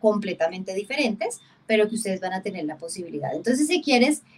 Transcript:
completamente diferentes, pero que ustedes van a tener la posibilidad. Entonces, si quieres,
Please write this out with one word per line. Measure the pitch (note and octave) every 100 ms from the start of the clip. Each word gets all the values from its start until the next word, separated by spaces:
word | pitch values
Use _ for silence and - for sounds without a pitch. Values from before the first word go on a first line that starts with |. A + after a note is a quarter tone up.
completamente | G#3+ G#3+ F3+ E3+ E3 F#3 F#3
diferentes, | F#3+ G#3 C#4 A#3+ G3+ A#4 - _ _ -
pero | G#3+ G#3
que |
ustedes | A3 G3 F#3
van | F#3
a | F#3
tener | G3 F3+ D#3
la | D3+
posibilidad. | E3 F#3+ E3+ D3 C3+
Entonces, | D#3 A3 C4 D4+
si | F4
quieres, | C#4+ B3 C4+ D4+ -